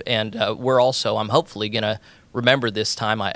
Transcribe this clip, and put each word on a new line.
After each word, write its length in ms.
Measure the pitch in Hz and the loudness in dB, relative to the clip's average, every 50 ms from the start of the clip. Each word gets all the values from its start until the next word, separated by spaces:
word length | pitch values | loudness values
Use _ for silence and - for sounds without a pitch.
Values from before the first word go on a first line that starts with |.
| - - | -6 -4
And, 300 | 123 110 107 110 101 226 | -2 -2 -2 -4 -4 -2
uh, 180 | 107 104 110 - | -2 -2 -2 -2
we're 220 | 120 127 131 127 | 0 2 4 4
also, 380 | 123 127 131 - - 110 110 107 | 4 4 2 0 0 0 0 0
I'm 100 | 107 104 | 0 2
hopefully 400 | 107 160 170 - - - 107 104 | 2 2 2 0 -4 -6 -4 -4
gonna 320 | 107 113 107 127 120 - - - - - _ _ | -2 -2 -2 -2 -4 -4 -8 -16 -20 -20 _ _
remember 400 | - 120 120 123 135 139 120 113 | -6 0 4 4 4 4 2 0
this 240 | 98 107 107 - - | -2 -2 -2 -2 -2
time. 260 | - 113 107 107 110 | -2 -2 0 0 0
I, 120 | 98 98 - | -2 -4 -6